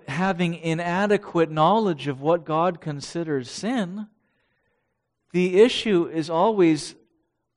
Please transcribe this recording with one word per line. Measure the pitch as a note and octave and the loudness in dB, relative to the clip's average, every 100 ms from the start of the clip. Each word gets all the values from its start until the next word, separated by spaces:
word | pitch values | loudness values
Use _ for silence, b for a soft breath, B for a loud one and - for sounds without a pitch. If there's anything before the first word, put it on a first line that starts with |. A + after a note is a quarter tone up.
| - | -8
having | C#3 F#3 F3 F3 | -4 -2 0 -2
inadequate | E3+ E3 D#3+ F3 F3 G3+ G3+ - E3+ D#3+ | -2 -4 -4 -2 -2 0 0 0 0 0
knowledge | D#3 D#3 G#3+ G#3+ D3+ C#3 | 4 4 4 2 -2 -4
of | C3 | -4
what | C#3+ E3+ | 0 0
God | D#3+ D#3 F3 E3+ | 0 0 0 -2
considers | - C#3+ - E3+ E3 C#3+ A#2+ | -8 -10 -8 -8 -4 -4 -4
sin. | - G3 B3+ F3+ G3 G#3+ _ _ _ _ _ _ _ _ _ _ _ _ | -8 -6 -4 -4 -8 -14 _ _ _ _ _ _ _ _ _ _ _ _
The | F3 F3+ F#3 | 0 2 6
issue | A#3 - A3+ F#3 E3+ | 4 4 0 2 0
is | D#3+ D#3 | -2 -2
always | E3 G3+ G#3+ E3+ D#3 - - _ _ _ _ _ | 0 2 4 4 2 -2 -16 _ _ _ _ _